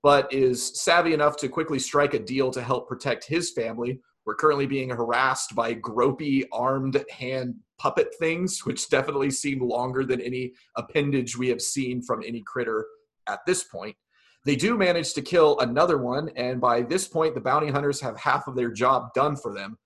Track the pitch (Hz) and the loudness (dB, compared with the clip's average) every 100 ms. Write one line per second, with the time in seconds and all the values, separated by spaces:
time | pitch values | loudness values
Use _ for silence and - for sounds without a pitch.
0 | 143 143 131 135 131 123 - - - 175 | 8 6 4 2 2 2 -4 -2 4 4
1 | 165 156 147 147 135 165 156 139 - 147 | 4 4 2 2 -4 -4 -2 -4 0 2
2 | 143 147 113 131 131 127 120 127 - 127 | 2 0 -2 -2 0 -2 -2 -4 -4 -6
3 | 139 117 - 165 170 - 113 113 120 123 | -4 -4 -2 -4 -2 -4 -4 -4 -6 -6
4 | _ _ - 107 156 143 135 139 131 120 | _ _ -8 2 2 4 0 -2 -4 -4
5 | 117 120 131 131 - 117 113 113 117 110 | 0 2 2 0 -2 -2 -2 -4 -4 2
6 | 127 135 151 135 131 110 123 135 135 135 | 2 2 0 0 0 -2 0 0 0 -2
7 | - - 127 131 127 117 _ _ 147 - | -2 -10 -6 -4 -6 -10 _ _ -2 2
8 | - - 165 170 185 - - 131 - 131 | 0 0 -2 0 -2 -4 -6 -6 0 0
9 | 139 143 139 135 143 135 123 120 127 127 | 2 0 -2 -2 -4 -2 -2 -2 -2 -2
10 | 131 127 123 127 127 _ _ 117 117 156 | -2 -2 -2 -6 -8 _ _ -10 -4 -2
11 | 143 139 120 117 123 117 - 139 127 123 | 0 0 -2 -2 -2 -2 -4 -4 -4 -6
12 | 120 113 110 117 101 131 117 110 110 - | -4 -6 -4 -10 -8 -6 -2 -4 -4 -14
13 | _ _ - 101 - 180 - 87 104 - | _ _ -10 -6 -2 -2 -4 -12 -14 -16
14 | _ _ _ _ 139 139 185 233 185 170 | _ _ _ _ 0 2 2 4 4 2
15 | 160 - - 175 156 139 123 127 175 147 | 0 -6 0 6 6 6 2 2 2 2
16 | 123 131 156 - 123 127 123 117 120 185 | 0 -4 -6 -6 -4 0 2 2 0 -2
17 | - 165 160 156 117 143 151 139 143 139 | -2 0 0 0 0 0 2 0 0 -2
18 | 131 107 143 139 139 127 120 104 127 131 | -6 -4 0 0 -2 -2 -2 2 4 4
19 | 117 - 147 143 117 101 98 110 | 0 0 0 0 -6 -8 -10 -14